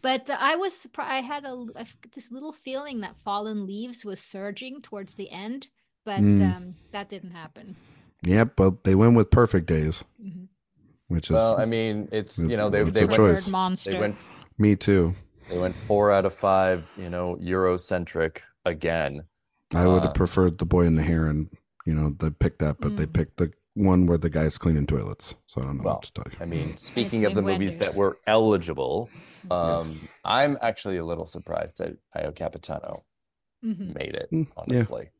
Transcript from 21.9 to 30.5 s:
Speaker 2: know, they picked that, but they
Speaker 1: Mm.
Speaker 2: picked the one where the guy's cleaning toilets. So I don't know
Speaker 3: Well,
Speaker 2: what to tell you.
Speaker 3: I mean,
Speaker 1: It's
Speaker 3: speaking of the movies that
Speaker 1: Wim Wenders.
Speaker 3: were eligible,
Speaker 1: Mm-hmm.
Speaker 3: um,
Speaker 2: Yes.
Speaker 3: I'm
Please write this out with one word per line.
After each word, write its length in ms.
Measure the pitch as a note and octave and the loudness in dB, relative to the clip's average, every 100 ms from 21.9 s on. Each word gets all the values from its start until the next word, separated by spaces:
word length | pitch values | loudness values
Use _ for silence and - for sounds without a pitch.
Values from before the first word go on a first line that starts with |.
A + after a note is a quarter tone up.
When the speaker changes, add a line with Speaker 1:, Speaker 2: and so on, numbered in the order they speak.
Speaker 2:
know, 160 | D#2 D2+ | 0 0
they 220 | C#2+ D#2+ | -2 -4
picked 260 | D2 - - | 0 -2 0
that, 220 | D#2 D2 | -2 -2
but 160 | D2 C#2 | -4 -2
they 80 | D#2 | -2
Speaker 1:
Mm. 80 | |
Speaker 2:
picked 240 | - D#2 - | -2 -4 -2
the 160 | E2 - _ | -4 -4 _
one 320 | - G2 F2+ F2 | 2 4 6 4
where 120 | E2+ | 2
the 120 | E2 | 0
guy's 280 | D#2 D#2 - | 0 -2 0
cleaning 280 | E2+ D#2 C#2+ | 0 2 0
toilets. 480 | C#2 G1+ G1+ - - _ | -2 -4 -10 -12 -16 _
So 140 | - | -10
I 20 | |
don't 140 | C2+ C#2 | -6 -4
know 60 | |
Speaker 3:
Well, 100 | - - | -4 -4
Speaker 2:
what 80 | |
to 80 | - | -8
tell 140 | - - | -14 -14
you. 80 | - | -12
Speaker 3:
I 40 | E2+ | -8
mean, 260 | E2 D#2 | -6 -6
Speaker 1:
It's 120 | D#2 | -10
Speaker 3:
speaking 400 | - - G#2 A#2 | -8 -4 -2 0
of 100 | G#2 G2 | 2 2
the 60 | |
movies 360 | G2 F#2 G2 E2 | 0 0 -2 -2
that 120 | G2 | -2
Speaker 1:
Wim 20 | |
Wenders. 60 | E2+ | 2
Speaker 3:
were 220 | G2 - - | 0 0 2
eligible, 840 | A2 A2 G2+ E2 C#2+ C2 D#2 A#2+ - - - F3+ | 4 4 2 0 -6 -4 -4 -6 -16 -20 -20 -6
Speaker 1:
Mm-hmm. 40 | |
Speaker 3:
um, 340 | F2+ E2+ E2+ D#2+ | -2 0 -2 -4
Speaker 2:
Yes. 200 | D#2 D#2+ _ - | -12 -16 _ -2
Speaker 3:
I'm 320 | A#2 D3 | 2 2